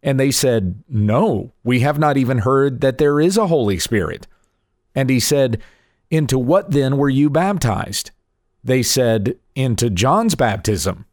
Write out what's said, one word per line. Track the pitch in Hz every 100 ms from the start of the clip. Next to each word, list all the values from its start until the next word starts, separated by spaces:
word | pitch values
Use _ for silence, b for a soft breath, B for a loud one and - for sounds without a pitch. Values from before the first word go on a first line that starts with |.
And | - 135
they | 135
said, | 127 139 113 92 95 -
'No, | 117 104 120 214 113 95 _
we | 120 123
have | 139 147
not | 151 139
even | 123 127
heard | 117 135 139 123
that | 135 123
there | 147 147
is | 165 196
a | 202
Holy | 160 107 92
Spirit.' | - 110 82 - - _ _ _ _ _ _
And | - 135
he | 131
said, | - 143 131 107 b b b b _
'Into | 160 147 131
what | 123 185 190
then | 143 131 139
were | 143
you | 135 147
baptized?' | 147 190 196 123 101 135 208 - _ _ _ _ _
They | 123 127
said, | 117 - 120 113 104 - _
'Into | - 131 110 120
John's | 90 120 185 226
baptism.' | 156 123 95 - 101 95 - -